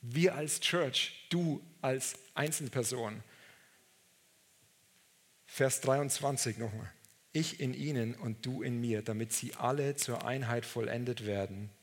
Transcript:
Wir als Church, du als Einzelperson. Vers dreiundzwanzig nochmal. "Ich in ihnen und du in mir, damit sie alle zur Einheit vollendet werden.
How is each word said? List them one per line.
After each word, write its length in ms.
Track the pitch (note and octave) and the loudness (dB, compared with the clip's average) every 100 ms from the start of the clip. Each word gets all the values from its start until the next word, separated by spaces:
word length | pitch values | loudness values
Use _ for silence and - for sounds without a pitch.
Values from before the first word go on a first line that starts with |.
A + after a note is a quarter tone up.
Wir 340 | A#2+ B2 F3+ E3 | -4 4 4 4
als 240 | D3+ - | -2 0
Church, 680 | - F3 D3 - - - - | 2 2 2 2 0 -4 -2
du 340 | E3+ E3+ C#3 - - | 2 2 0 -4 -4
als 360 | C#3 C3 - - - | 0 0 -2 -6 -8
Einzelperson. 920 | - C#3+ A2+ C3+ C3 A2+ B2 A2+ A2 - - - - - - _ _ _ _ _ _ _ _ _ _ _ _ _ _ _ _ - | -2 -2 -2 -2 -2 0 -2 -4 -6 -14 -20 -20 -20 -20 -20 _ _ _ _ _ _ _ _ _ _ _ _ _ _ _ _ -16
Vers 340 | - C3+ - | 2 2 4
dreiundzwanzig 760 | C3+ C3+ C#3+ - C#3+ C3+ B2 G#2+ | 4 4 4 0 0 2 0 -2
nochmal. 340 | A2+ G#2 G#2 - - - _ | -4 -4 -10 -14 -20 -20 _
"Ich 260 | D#3 D#3+ - | 0 0 0
in 160 | C3+ B2+ | -2 0
ihnen 400 | D3 C#3 A2+ A#2+ | 0 0 0 -2
und 300 | A#2 A2 B2+ | -6 -4 -4
du 180 | C3 | -4
in 180 | C3 A#2+ | -2 0
mir, 220 | A#2+ G#2+ | 2 0
damit 280 | G#2+ G#2+ A2+ | 0 -2 -2
sie 220 | - - - | -2 -4 -2
alle 400 | B2 C#3 C#3 C#3+ | 0 2 0 0
zur 300 | - A#2+ - | -2 -2 -2
Einheit 400 | C3 B2 A#2+ A#2 | -2 0 0 -2
vollendet 600 | A#2+ A2+ A#2+ B2 A#2+ G#2 | -2 -2 0 -2 -2 -2
werden. 420 | G2+ G2 G2 G#2 - | 0 -2 -4 -8 -10